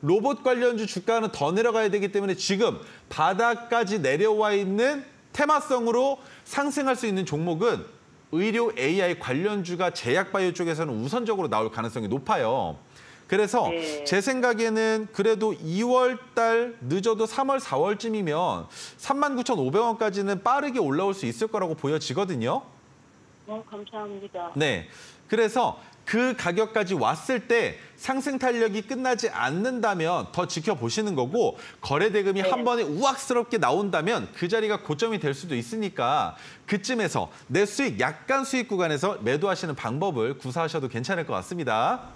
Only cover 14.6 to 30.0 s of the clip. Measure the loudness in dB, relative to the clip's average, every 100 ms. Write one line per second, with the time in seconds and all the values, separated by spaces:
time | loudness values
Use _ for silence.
14.6 | 2 2 2 0 -2 0 2 4 2 -2
15.6 | -4 -2 2 4 4 0 -4 2 4 4
16.6 | 0 -6 -2 0 2 0 0 0 0 0
17.6 | 0 0 0 0 -2 -2 0 0 0 -2
18.6 | -6 -16 -18 -14 -4 0 0 0 -2 0
19.6 | 2 2 2 2 -2 0 -2 0 0 0
20.6 | 0 0 0 2 0 0 -4 -2 -2 0
21.6 | -2 -2 -2 -2 -2 -2 -2 0 0 -2
22.6 | -4 -20 -20 -20 -20 -20 -20 -20 -12 -12
23.6 | -10 -14 -12 -10 -10 -12 -12 -10 -8 -2
24.6 | 0 0 -6 -18 -20 -20 -2 2 2 4
25.6 | 0 0 -14 -16 -2 2 2 0 -2 0
26.6 | 0 0 0 2 2 0 0 -2 2 2
27.6 | 2 -4 -16 -12 -4 -2 -2 -2 0 2
28.6 | 2 0 -4 -2 0 0 0 0 0 0
29.6 | -2 0 0 2